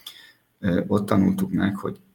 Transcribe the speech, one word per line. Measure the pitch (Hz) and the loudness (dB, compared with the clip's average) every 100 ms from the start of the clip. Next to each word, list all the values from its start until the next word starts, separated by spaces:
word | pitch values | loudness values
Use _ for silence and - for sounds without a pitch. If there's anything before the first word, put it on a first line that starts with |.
| - - - _ _ _ | -20 -20 -20 _ _ _
Ö, | 95 90 87 | 0 0 2
ott | 101 - | 0 2
tanultuk | 104 95 95 - | 2 2 2 -2
meg, | - 95 98 | -2 -2 -2
hogy | - - _ | -8 -10 _